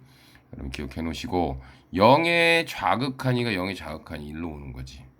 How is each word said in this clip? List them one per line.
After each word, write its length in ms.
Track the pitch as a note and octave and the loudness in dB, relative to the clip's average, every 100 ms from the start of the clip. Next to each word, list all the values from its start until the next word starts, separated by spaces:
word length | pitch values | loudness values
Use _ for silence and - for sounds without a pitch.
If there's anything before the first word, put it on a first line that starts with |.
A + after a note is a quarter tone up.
| - - - - _ | -12 -20 -20 -20 _
그럼 180 | - C2+ | -12 -10
기억해 320 | C2+ C#2 - | -8 -8 -6
놓으시고, 580 | E2 D2+ E2 F2+ D#2 C2 - - _ F2 | -6 -6 -2 0 0 -4 -10 -20 _ 4
영의 680 | A2 D3 E3+ E3+ E3+ E3 D#3+ | 8 8 6 4 4 4 2
좌극한이가, 880 | - G2 G2+ C3+ C3 C3 B2 A#2+ | -2 0 0 -2 -2 0 2 2
영의 200 | F#2 F#2+ | 0 -2
좌극한이 540 | F#2 E2 D#2 - D#2 D2 | -4 -8 -12 -10 -12 -10
일로 220 | D#2 E2+ | -8 -8
오는 220 | D2 C#2 | -8 -10
거지. 300 | B1+ C2 - - | -12 -12 -16 -20